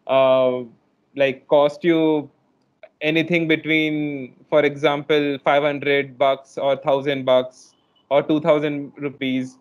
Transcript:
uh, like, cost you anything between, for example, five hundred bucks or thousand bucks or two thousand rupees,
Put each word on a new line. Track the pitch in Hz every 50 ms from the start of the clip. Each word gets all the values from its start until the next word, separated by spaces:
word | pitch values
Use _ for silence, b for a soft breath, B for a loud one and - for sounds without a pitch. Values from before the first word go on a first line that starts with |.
| -
uh, | - 131 135 135 131 131 131 131 127 127 127 123 117 117 _ _ _ _ _ _ _ -
like, | 135 139 135 127 131 _ -
cost | 160 147 143 147 147 - -
you | 175 165 160 160 156 156 151 139 131 _ _ _ _ _ _ _ _ _ - - - _ -
anything | 151 151 156 165 160 160 175 170 165 160
between, | 160 156 156 151 156 160 156 156 151 151 151 147 147 139 131 120 - _ - -
for | - 151 147
example, | 143 143 143 143 151 143 143 143 - 156 151 147 143 143 131 -
five | 165 143 143 151
hundred | 151 143 143 135 143 143 143 139 135 127 123
bucks | 139 135 135 139 - _ - -
or | 139 139 139
thousand | 131 - 151 139 139 135 147 143 135 131
bucks | 131 127 127 127 127 - - - _ _ _ _ _ _ _ _ -
or | 135 143
two | 151 - 156 151
thousand | 151 170 151 151 147 151 147 143 143 131 - -
rupees, | 143 143 135 139 139 131 131 131 127 131 - _